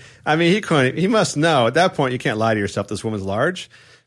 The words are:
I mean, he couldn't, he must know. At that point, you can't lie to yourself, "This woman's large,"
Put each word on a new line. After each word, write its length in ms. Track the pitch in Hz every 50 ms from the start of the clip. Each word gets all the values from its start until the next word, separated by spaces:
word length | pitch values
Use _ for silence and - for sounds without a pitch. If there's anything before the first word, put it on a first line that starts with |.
| - - - - -
I 100 | 165 151
mean, 160 | 160 170 170 185
he 60 | 214
couldn't, 360 | 202 - 170 147 131 131 135 147
he 100 | 170 190
must 300 | 247 220 185 - - 147
know. 300 | 151 170 160 135 117 113
At 80 | 127
that 180 | 160 180 185 185
point, 160 | - 143 127
you 80 | 123 127
can't 180 | - 123 113 107
lie 160 | 110 113 113
to 60 | 107
yourself, 300 | 101 95 - 107 98 -
"This 120 | 107 98
woman's 220 | - 113 110 104 95
large," 460 | 95 95 107 131 170 185 180 - - - - - - - _ _